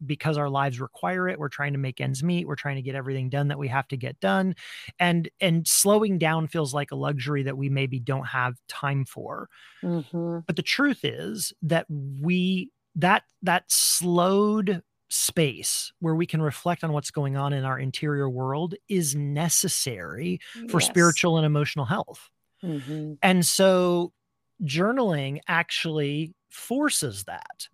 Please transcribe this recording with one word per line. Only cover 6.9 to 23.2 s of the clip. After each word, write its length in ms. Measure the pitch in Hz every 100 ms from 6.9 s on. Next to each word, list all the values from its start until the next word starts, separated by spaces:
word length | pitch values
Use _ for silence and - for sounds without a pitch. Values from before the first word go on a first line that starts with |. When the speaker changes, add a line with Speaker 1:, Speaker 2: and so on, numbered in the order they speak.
Speaker 1:
a 40 | 135
luxury 480 | 139 143 127 143
that 140 | 135 135
we 120 | 139
maybe 300 | 139 135 131
don't 260 | 120 135 123
have 280 | 131 123 123 -
time 380 | - 139 139 131
for. 420 | - - 139 - - - -
Speaker 2:
Mm-hmm. 560 | 180 170 143 170 170 170 160
Speaker 1:
But 80 | 170
the 80 |
truth 420 | - - 285 - 135
is 480 | 117 170 214 - -
that 240 | 156 165 -
we, 840 | 147 139 135 156 180 185 185 262 _ _ 156
that, 280 | 180 208 _ -
that 220 | 180 175 -
slowed 1120 | - - - 175 175 180 196 208 214 202 180 - _ -
space 840 | - - - 147 92 107 - - -
where 160 | 165 160
we 100 | 175
can 160 | 156
reflect 420 | 151 - 175 170
on 80 | 160
what's 200 | 147 -
going 260 | - 139 139
on 160 | 139
in 100 | 139 131
our 120 | 131
interior 500 | 135 - 151 143 135
world 460 | 123 131 139 175 190 -
is 260 | 190 151 147
necessary 1200 | 143 143 165 - 175 - 139 104 82 92 170 180 - 233 233
for 100 | 170
Speaker 2:
Yes. 80 | -
Speaker 1:
spiritual 480 | 175 170 - 180 160
and 80 | 151
emotional 400 | 147 147 151 127
health. 460 | 196 - - - _ _ -
Speaker 2:
Mm-hmm. 500 | 180 147 131 156 151 147